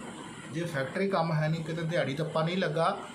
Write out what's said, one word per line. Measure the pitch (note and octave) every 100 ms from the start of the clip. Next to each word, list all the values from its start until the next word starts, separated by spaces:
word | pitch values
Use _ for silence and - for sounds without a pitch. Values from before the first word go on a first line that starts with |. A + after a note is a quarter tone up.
| - - - - -
ਜੇ | C#3+
ਫੈਕਟਰੀ | E3+ C#3+ C3 F#3 G3
ਕੰਮ | F#3+ E3
ਹੈ | D#3 D#3
ਨਹੀਂ, | E3
ਕਿਤੇ | D#3+ E3
ਦਿਹਾੜੀ | D#3+ E3+ C3+
ਧੱਪਾ | C#3 D#3 D#3+
ਨਹੀਂ | D#3+ F#3
ਲੱਗਾ, | E3+ D#3+ E3+ G3+ -